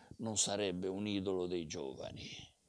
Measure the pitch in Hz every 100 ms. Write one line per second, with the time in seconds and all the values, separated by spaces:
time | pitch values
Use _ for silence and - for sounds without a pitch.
0 | - - 113 104 - 101 101 90 92 95
1 | 104 101 95 92 90 90 78 87 69 65
2 | - - - - - -